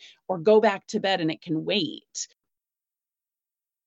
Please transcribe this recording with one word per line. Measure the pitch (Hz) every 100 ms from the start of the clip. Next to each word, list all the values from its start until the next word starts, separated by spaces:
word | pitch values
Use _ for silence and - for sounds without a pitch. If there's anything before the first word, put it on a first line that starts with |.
| - - -
or | 185
go | 165 220
back | 214 196 -
to | 214
bed | 190 190
and | 160
it | -
can | - 160
wait. | 160 202 160 - - - - _ _ _ _ _ _ _ _ _ _ _ _ _ _ _